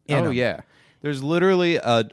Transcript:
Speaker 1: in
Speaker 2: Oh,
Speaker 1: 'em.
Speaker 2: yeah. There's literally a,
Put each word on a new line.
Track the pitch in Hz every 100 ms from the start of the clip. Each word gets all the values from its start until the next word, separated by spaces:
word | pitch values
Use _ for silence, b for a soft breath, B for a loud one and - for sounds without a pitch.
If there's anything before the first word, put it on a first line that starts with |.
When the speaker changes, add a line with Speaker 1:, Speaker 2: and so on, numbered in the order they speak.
| -
Speaker 1:
in | 143
Speaker 2:
Oh, | 160
Speaker 1:
'em. |
Speaker 2:
yeah. | 123 120 87 - b b b
There's | 147 139
literally | 139 170 185 185 175 160
a, | 120 117 107